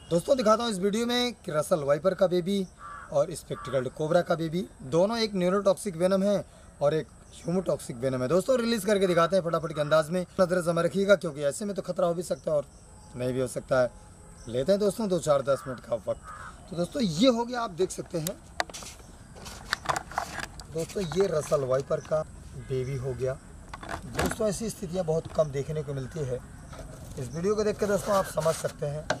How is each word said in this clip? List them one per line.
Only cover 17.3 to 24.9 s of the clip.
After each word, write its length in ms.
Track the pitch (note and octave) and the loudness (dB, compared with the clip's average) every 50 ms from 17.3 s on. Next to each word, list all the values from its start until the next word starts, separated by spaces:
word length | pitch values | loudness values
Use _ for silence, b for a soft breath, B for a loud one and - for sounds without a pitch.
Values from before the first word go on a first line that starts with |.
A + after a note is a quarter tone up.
| A#3+ A3+ A#3 | 6 4 0
गया, 160 | A#3 B3 A#3+ | -2 -4 -4
आप 100 | A#3 A3+ F3 | -4 -4 -2
देख 180 | D3+ F#3 F3+ | -2 -2 -2
सकते 280 | - - E3 - - E3+ | -2 -6 -10 -6 -6 -4
हैं। 180 | D3+ E3 - - - - - - - - - - - - - - - - - - - - - - - - - - - - - - - - - - - - - - - - - - - - - - - - - | -4 -4 -6 -8 -10 -10 -8 -6 -6 -6 -10 -14 -14 -14 -16 -16 -18 -20 -20 -20 -20 -18 -18 -16 -16 -14 -14 -14 -8 -6 -6 -4 -2 -2 -2 -2 -6 -8 -8 -8 -8 -6 -8 -10 -10 -10 -12 -14 -12 -8 -6
दोस्तों, 280 | D#3+ E3 - - G#3+ G3 | -6 -6 -4 -4 -4 -4
ये 220 | D#3+ C#3+ F3+ G3 F#3 | 0 2 2 2 2
रसल 360 | - D3+ C#3 - E3 D3 C3+ | 2 0 0 0 0 0 2
वाइपर 340 | B2 B2+ C3+ C#3 - D#3+ D3 - | 2 2 0 0 0 -2 -2 -2
का 180 | - D#3 D#3 D#3 - - - - - - C#3 | -2 -2 -2 -2 -4 -10 -16 -16 -14 -14 -12
बेबी 360 | A#2+ - C3+ C3 B2+ C3 C#3 | -8 -4 -4 -2 -2 -2 -4
हो 180 | C3 B2 C#3 B2+ | -4 -4 -6 -4
गया। 240 | A#2+ B2+ B2+ C3 - - - - - - - - - - - - - - | -2 -2 -2 -4 -4 -10 -16 -18 -18 -16 -16 -16 -14 -10 -10 -10 -10 -10
दोस्तों, 400 | - A#2 - - - - - A3 G#3+ | -6 -2 0 0 0 0 0 0 0
ऐसी 200 | F#3 - A3+ G#3+ | 0 -2 -4 -6
स्थितियाँ 340 | - - - D#3+ | -6 -6 -8 -4